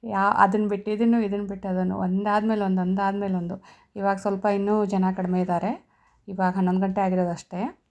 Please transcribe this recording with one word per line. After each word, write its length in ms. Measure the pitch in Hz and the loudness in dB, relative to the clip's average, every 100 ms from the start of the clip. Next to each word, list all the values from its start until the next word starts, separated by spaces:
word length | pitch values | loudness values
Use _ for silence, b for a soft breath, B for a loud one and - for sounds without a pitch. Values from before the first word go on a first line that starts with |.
ಯಾ-, 320 | 233 196 196 - | -4 0 2 4
ಅದನ್ನ 300 | 196 214 214 | 4 4 0
ಬಿಟ್ಟು 240 | 202 202 | -2 -2
ಇದನ್ನು, 300 | 214 233 233 | 0 4 4
ಇದನ್ನ 260 | 208 202 202 | 2 -2 -6
ಬಿಟ್ಟು 200 | 196 190 | -8 -4
ಅದನ್ನು, 300 | 185 185 190 | 0 0 0
ಒಂದಾದ್ಮೇಲೆ 680 | 185 190 208 208 214 214 196 | 0 0 2 2 2 0 2
ಒಂದು, 160 | 185 | 0
ಒಂದಾದ್ಮೇಲೆ 520 | 180 190 196 202 202 | 0 0 0 -2 -2
ಒಂದು. 300 | 185 170 190 B B B 208 | -2 -4 -8 B B B -4
ಇವಾಗ 200 | 196 196 | -2 0
ಸ್ವಲ್ಪ 300 | 208 196 208 | -2 -2 0
ಇನ್ನೂ 400 | 202 202 214 208 | 0 0 0 2
ಜನ 200 | 190 185 185 | 2 0 0
ಕಡಿಮೆ 240 | 185 180 | -2 0
ಇದ್ದಾರೆ, 460 | 180 175 190 302 _ b b b - | 0 0 -2 -6 _ b b b -14
ಇವಾಗ 260 | 190 185 | -2 -2
ಹನ್ನೊಂದು 280 | 185 185 185 | 0 0 2
ಗಂಟೆ 200 | 190 190 | 0 0
ಆಗಿರೋದಷ್ಟೇ. 800 | 190 185 175 170 - 180 240 359 _ | 0 2 0 -4 -10 -8 -8 -10 _